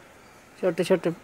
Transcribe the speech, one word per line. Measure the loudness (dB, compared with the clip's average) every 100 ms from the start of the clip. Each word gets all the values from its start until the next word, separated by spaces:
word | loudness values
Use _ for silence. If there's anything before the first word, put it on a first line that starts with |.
| -20 -20 -20 -20 -20 -4
छोटे | -2 0
छोटे | 0 2 0 -4